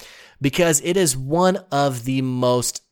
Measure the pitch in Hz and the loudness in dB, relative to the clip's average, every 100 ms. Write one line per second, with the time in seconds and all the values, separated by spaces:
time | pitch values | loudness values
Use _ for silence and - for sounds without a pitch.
0 | - - - _ 139 - 170 151 165 180 | -20 -20 -20 _ -2 2 2 2 0 0
1 | 175 131 131 165 185 185 - 143 143 127 | 0 0 -2 2 2 0 -2 -2 0 -2
2 | 120 131 131 127 123 123 120 - - | -4 -2 -2 0 0 0 -2 -6 -12